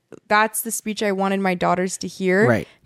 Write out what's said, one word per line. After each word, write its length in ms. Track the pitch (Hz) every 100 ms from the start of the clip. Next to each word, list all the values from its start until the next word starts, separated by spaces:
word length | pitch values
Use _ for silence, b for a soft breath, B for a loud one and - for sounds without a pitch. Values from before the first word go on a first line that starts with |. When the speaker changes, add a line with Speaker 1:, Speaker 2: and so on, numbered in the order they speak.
| _ - _
Speaker 1:
that's 340 | 214 220 -
the 100 | 226
speech 300 | - 220 208
I 100 | 214
wanted 280 | 190 190 196
my 160 | 190 180
daughters 420 | 175 175 185 -
to 80 | 185
hear. 400 | - 185 185 240
Speaker 2:
Right. 200 | 151 - b